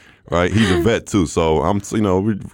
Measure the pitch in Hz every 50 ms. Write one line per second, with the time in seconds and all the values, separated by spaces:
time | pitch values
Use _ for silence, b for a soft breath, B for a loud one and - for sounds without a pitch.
0 | b b b b b - - 85 87 90 92 104 113 - 92 87 - 110 113 87
1 | - - - 104 85 73 - 90 85 80 80 76 67 82 101 101 - - - 110
2 | 107 101 90 92 98 110 107 95 - -